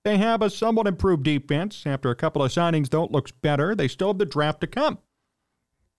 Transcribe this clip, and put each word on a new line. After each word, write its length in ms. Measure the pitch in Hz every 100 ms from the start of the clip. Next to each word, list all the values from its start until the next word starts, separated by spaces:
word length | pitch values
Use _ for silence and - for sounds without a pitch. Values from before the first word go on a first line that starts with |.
They 140 | 208 208
have 260 | 220 226
a 80 | 214
somewhat 340 | - 220 226 208
improved 380 | 170 190 175
defense. 600 | 135 147 - 147 196 -
After 280 | 151 135 131
a 40 | 120
couple 280 | 160 147
of 80 | 135
signings, 380 | 170 170 160 139
though, 160 | 156 170
it 60 |
looks 200 | 143 -
better. 420 | - 156 147 156
They 140 | 220 139
still 220 | - 190
have 100 | 196
the 60 | 196
draft 360 | 143 151 151
to 60 | -
come. 320 | - 294 - _ _ _ _ _ _ _ _ _